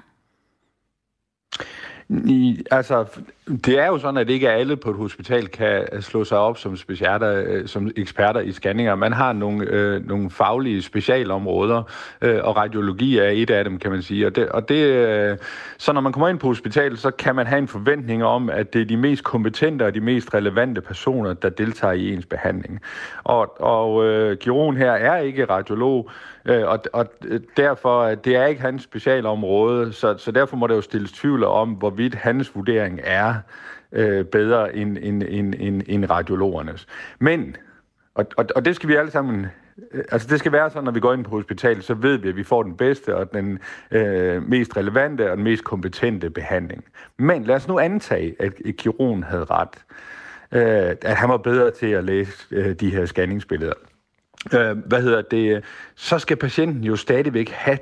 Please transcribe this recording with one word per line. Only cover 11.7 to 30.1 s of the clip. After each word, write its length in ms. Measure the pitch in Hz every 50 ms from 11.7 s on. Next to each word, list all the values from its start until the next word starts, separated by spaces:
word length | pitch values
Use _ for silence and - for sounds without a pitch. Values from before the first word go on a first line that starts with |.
| 117 117 117 - - - - - - -
øh, 180 | - 120 113 104 -
og 140 | 113 104 107
radiologi 600 | 104 101 107 107 104 98 92 98 123 135 127 107
er 120 | 98 101
et 200 | 104 110 117 110
af 140 | 113 101 101
dem, 160 | 101 92 87
kan 120 | - 101
man 100 | 95 92
sige. 240 | 87 - 101 101 101
Og 100 | 101 -
det, 140 | 123 113 -
og 200 | - - 104 -
det, 160 | 143 156 151
øh, 520 | 143 131 123 120 110 107 104 104 104 101 95 - - - - - - - -
så 160 | - - 147
når 80 | 143
man 100 | 135 135
kommer 160 | 127 139 160 180
ind 120 | 185 147
på 80 | - 131
hospitalet, 520 | 120 110 - 127 101 147 143 139 120 113
så 120 | - 135
kan 240 | 131 - - 135 127
man 120 | 131 120 120
have 120 | 139 143
en 80 | 139 -
forventning 560 | - 101 101 135 147 147 123 117 113 113 113
om, 260 | 113 117 123 127 113
at 240 | 71 98 107 - -
det 80 | 120
er 40 | 110
de 120 | 107 113 113
mest 260 | 127 147 143 135 -
kompetente 640 | - - 120 107 110 107 - 156 156 156 135 117
og 100 | 104 98
de 60 | 107
mest 320 | 107 117 127 120 117 - -
relevante 480 | 104 101 101 95 113 123 131 117 -
personer, 520 | - - 92 - - 143 131 123 107 95 90
der 160 | 85 - 95
deltager 440 | 90 - 107 113 110 - - 98 90
i 200 | 92 92 98 98
ens 120 | 87 -
behandling. 560 | - 82 - - 92 95 90 87 - - - - - - - - - - - -
Og, 380 | - 123 117 107 - - -
og, 440 | - 120 117 113 113 110 110 110 110
øh, 320 | 110 110 110 110 107 101 95
kirurgen 400 | - - 127 143 156 151 135 131
her 140 | 135 123
er 260 | 117 104 113 139 170 175
ikke 280 | 147 139 131 135 123
radiolog, 640 | - 95 95 95 - 107 110 123 135 135 123 113 - - - - - - - -
øh, 220 | 120 123 117 107 82
og, 120 | 107 110 - - -
og 200 | 120 117 - - - - - 110 117 - - - 147
derfor, 440 | 143 143 135 - - 127 123 120
øh, 160 | 120 110 107 101 -
det 120 | 127 123
er 100 | 127 131
ikke 160 | 147 151 127
hans 220 | 127 131 131 135 127
specialområde, 1120 | - - 110 - 135 131 131 110 110 107 107 104 92 98 104 110 117 123 120 117 113 107
så, 240 | - - 107